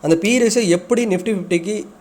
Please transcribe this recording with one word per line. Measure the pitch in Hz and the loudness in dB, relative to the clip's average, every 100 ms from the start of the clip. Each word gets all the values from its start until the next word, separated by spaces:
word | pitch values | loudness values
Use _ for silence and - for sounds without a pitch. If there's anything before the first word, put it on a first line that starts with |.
அந்த | 151 165 | 2 2
பி | 190 247 | 2 2
இ | |
ரேஷியோ | 233 233 214 170 | 2 2 2 0
எப்படி | - 233 233 | 2 0 2
Nifty | 180 202 202 | -2 -2 -4
ஃபிஃப்டிக்கு | 175 175 175 214 - - | -2 -4 -4 -8 -10 -16